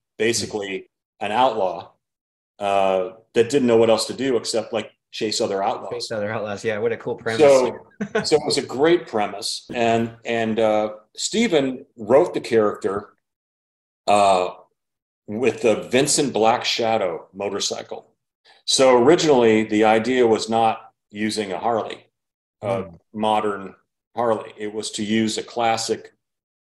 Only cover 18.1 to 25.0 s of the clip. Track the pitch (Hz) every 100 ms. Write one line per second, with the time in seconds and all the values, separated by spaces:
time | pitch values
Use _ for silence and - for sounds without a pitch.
18.1 | _ _ _ _ _ - - 131 123 127
19.1 | 170 160 127 113 110 107 107 107 113 113
20.1 | 127 117 104 110 113 113 104 - _ _
21.1 | 104 107 104 98 85 107 113 95 - _
22.1 | _ _ _ _ _ 104 98 92 82 _
23.1 | 107 107 107 104 98 95 - _ _ _
24.1 | 113 120 104 - - 107 107 104 -